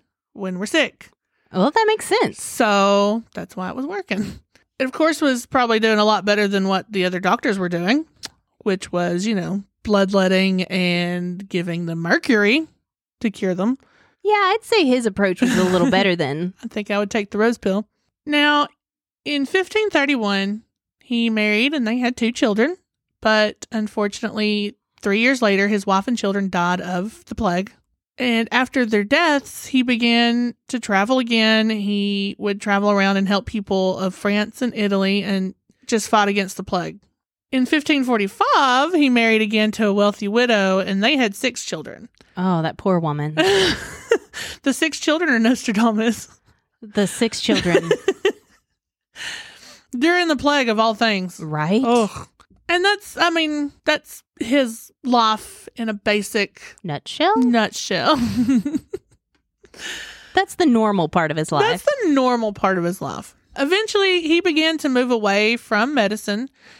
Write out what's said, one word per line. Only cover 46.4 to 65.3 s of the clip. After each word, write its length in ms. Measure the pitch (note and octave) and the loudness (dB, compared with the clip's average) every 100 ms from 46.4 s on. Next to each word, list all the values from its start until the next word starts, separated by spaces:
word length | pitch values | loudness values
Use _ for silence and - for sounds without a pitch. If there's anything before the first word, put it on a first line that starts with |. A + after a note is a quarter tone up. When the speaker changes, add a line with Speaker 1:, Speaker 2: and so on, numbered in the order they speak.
| _ _ _ _ | _ _ _ _
Speaker 2:
The 260 | A3 G#3 G3 | -6 -2 -2
six 340 | - A3+ - | -2 -4 -2
children. 500 | - - F3+ E3+ E3 - | 0 0 2 0 2 -2
Speaker 1:
<laughs> 1900 | - - G4 - _ _ _ _ _ _ _ - - - - - - - _ B3 | -2 -2 -4 -4 _ _ _ _ _ _ _ -16 -14 -14 -16 -20 -20 -20 _ -2
During 320 | D4+ F4 F4 | 2 2 2
the 80 | D4 | 0
plague 320 | C#4+ D4 A#3+ | 2 2 2
of 100 | G#3+ | 2
all 160 | A3+ | 0
things. 440 | G#3 A#3 G3+ F3+ - | 2 0 0 -4 -10
Speaker 2:
Right? 420 | D#3+ D3+ D#3 G#3+ | -8 -4 0 2
Speaker 1:
Ugh. 440 | B3 A#3+ G#3+ - - _ _ _ - | 2 2 0 -4 -16 _ _ _ -4
And 160 | F4 | 0
that's, 320 | F#4+ G4+ - - | 2 0 -4 -2
I 120 | E4 | 0
mean, 420 | E4 D#4 D4 C#4+ - | 2 -2 -2 -6 -4
that's 380 | - G3+ - - _ _ | -2 -2 -4 -20 _ _
his 500 | A3+ C#4+ B3+ A3+ - _ | 0 2 2 -4 -18 _
life 640 | B3+ A#3+ A3 A3 - - - - | 0 2 2 0 -6 -20 -20 -8
in 120 | A3+ | -8
a 60 | |
basic 680 | G#3 - G#3 G3 A3 G3 - - - | -4 -2 -2 -2 -4 -4 -6 -20 -14
Speaker 2:
Nutshell? 540 | F3+ C#3+ - - D#4+ G#4+ | -8 -8 -8 -2 2 4
Speaker 1:
nutshell. 800 | B3 A#3 G#3+ - - F#3 - D4 | 4 2 0 -4 -6 -2 2 0
<laughs> 60 | A#3 G3+ A#3 C4 C#4 D#4+ - - - _ _ _ _ _ _ - - - - - - | 0 -2 0 0 0 -6 -8 -14 -16 _ _ _ _ _ _ -18 -14 -14 -16 -20 -4
Speaker 2:
That's 200 | - F#4+ | -2 -2
the 120 | - E4+ | 0 2
normal 420 | A#3 A3 G3+ D#3 | 4 2 0 0
part 200 | F#3 D#3+ | 0 0
of 60 | D3+ | -2
his 160 | F3 | -2
life. 100 | D3+ | 0
Speaker 1:
That's 220 | A4 A#4+ - C#5+ | 0 0 -2 0
the 40 | G4+ | 0
normal 400 | C4+ B3+ A#3+ A3 | 2 2 0 -2
part 240 | G3+ G3 F#3 | -2 0 0
of 60 | |
his 180 | F3 F#3 | -2 -4
life. 320 | C#3+ E2 - - _ - | -8 -10 -14 -20 _ -6
Eventually, 680 | C#4 F#4+ A4 G#4 G4 F4+ | 0 0 0 0 2 0
he 180 | D#4+ E4+ | 2 0
began 380 | F4+ D4+ D#4+ D#4+ | 2 0 0 0
to 100 | D4 | 0
move 220 | B3+ B3 | 0 0
away 480 | A#3+ G#3 | 0 2